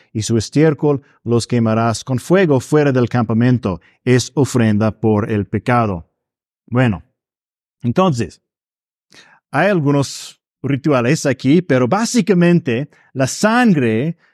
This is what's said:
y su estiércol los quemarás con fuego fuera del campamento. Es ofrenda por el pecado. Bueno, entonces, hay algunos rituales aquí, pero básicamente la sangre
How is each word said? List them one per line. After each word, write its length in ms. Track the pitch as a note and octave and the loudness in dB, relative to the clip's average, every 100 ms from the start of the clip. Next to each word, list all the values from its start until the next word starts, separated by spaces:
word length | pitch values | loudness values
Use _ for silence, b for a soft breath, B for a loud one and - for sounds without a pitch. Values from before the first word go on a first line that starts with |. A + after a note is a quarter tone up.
| b | b
y 80 | A2+ | -10
su 160 | G#2 A#2 | -2 -2
estiércol 640 | - C#3+ D#3+ D3 D3+ C#3 b b | -2 2 2 2 -2 -2 b b
los 240 | A2+ A#2 - | -2 -2 0
quemarás 560 | A#2+ A2+ A2 A#2 A2 | -2 0 0 -2 -4
con 160 | - B2+ | -6 -8
fuego 400 | - F#3 F3 C3+ | 0 0 2 0
fuera 320 | - D3+ C#3+ | 0 0 2
del 180 | B2+ A#2+ | 0 0
campamento. 720 | B2+ A2+ A2+ B2 B2 G2+ F2 b b | 0 0 0 2 0 -2 -6 b b
Es 280 | B2+ B2+ - - | 0 0 0 -4
ofrenda 560 | B2 B2 A2+ G#2 A2 - | -2 0 0 2 0 -2
por 320 | A2+ G#2 G#2+ | 0 0 0
el 160 | G#2+ F#2+ | -4 -4
pecado. 680 | G#2 - B2 A2 F2 - _ _ _ _ _ _ | -6 -2 -2 0 -4 -10 _ _ _ _ _ _
Bueno, 340 | A#2+ B2+ E2+ - _ _ _ _ _ _ _ | 0 0 -2 -10 _ _ _ _ _ _ _
entonces, 640 | A#2+ D3 F#3 A#2+ F#2+ - _ _ _ _ _ _ _ b b b _ | -6 0 0 0 -6 -8 _ _ _ _ _ _ _ b b b _
hay 200 | C#3 F#3+ | -2 0
algunos 720 | F#3 C#3+ C#3+ C3+ - - - _ _ | 2 2 0 -2 -8 -18 -20 _ _
rituales 640 | B2+ C3+ D#3 C3 A#2+ D#3+ C#3+ | -4 -4 0 0 2 0 0
aquí, 380 | B2 C3 E3+ | -2 2 2
pero 240 | F3 B2+ B2+ | 2 0 0
básicamente 1040 | F#3+ A3+ B3 F#3+ F3+ F3 F3 D3+ A#2 D3+ b b | 0 0 -2 0 2 4 2 0 -4 -6 b b
la 120 | B2+ C3 | -4 -4
sangre 960 | - G#3+ A#3+ A#3+ D3+ A#2+ A2 D3+ E3+ _ | 0 0 2 2 2 2 0 -2 -6 _